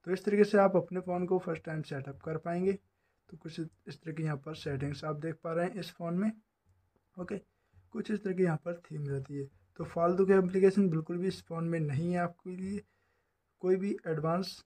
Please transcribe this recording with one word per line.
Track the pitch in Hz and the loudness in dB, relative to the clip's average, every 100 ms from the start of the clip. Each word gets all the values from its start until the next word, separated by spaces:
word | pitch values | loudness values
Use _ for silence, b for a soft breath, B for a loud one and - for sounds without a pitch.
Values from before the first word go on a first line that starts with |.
| - | -4
तो | |
इस | 185 - | -2 2
तरीके | 202 | 4
से | 202 208 | 6 8
आप | 196 180 | 6 4
अपने | 170 180 | 0 -6
phone | 180 180 175 | -4 -2 0
को | 185 | 0
first | 175 160 - | 0 -8 -6
time | 156 | -8
setup | - 143 139 139 160 | -6 -8 -8 -12 -8
कर | 156 | -6
पाएंगे। | 170 175 190 190 _ _ _ _ _ | -4 0 0 -2 _ _ _ _ _
तो | 160 | -18
कुछ | 165 160 | -14 -10
इस | 160 _ - 147 | -10 _ -18 -14
तरह | 165 | -10
की | 156 | -4
यहाँ | 156 147 | -4 -4
पर | 156 156 | -8 -10
settings | 156 135 143 147 156 | -6 -4 -4 -6 -6
आप | 151 | -4
देख | 160 156 | -6 -8
पा | 170 | -4
रहे | 165 175 | -2 -2
हैं | 190 | -4
इस | 170 | -12
phone | - 170 175 | -8 -4 0
में। | 214 220 _ _ _ _ _ _ _ - | 0 -4 _ _ _ _ _ _ _ -14
ओके, | 175 196 _ _ _ _ _ | -8 -8 _ _ _ _ _
कुछ | 220 202 | -8 -4
इस | 208 | -4
तरह | 196 | -2
की | 185 | 2
यहाँ | 180 151 170 | 2 2 -4
पर | 175 - | -10 -10
theme | 156 143 | -8 -4
रहती | 139 135 143 | -4 -6 -8
है। | 139 _ _ - | -10 _ _ -12
तो | 160 | -6
फालतू | 165 170 180 190 | 2 2 4 6
के | 196 | 6
application | 180 190 190 196 190 | 6 4 6 6 4
बिल्कुल | 160 156 175 | 2 -2 -2
भी | 185 | -2
इस | 180 - | -4 -8
phone | 165 165 | -6 -2
में | 165 | -2
नहीं | 147 135 170 | 0 0 0
है | 175 | 0
आपके | 175 170 185 185 | -2 -6 -12 -8
लिए। | 190 202 - _ _ _ _ _ _ _ | -6 -8 -10 _ _ _ _ _ _ _
कोई | 180 185 | 2 2
भी | 196 392 175 | 2 -4 -2
advance | 156 160 175 - - | -2 0 0 -2 -10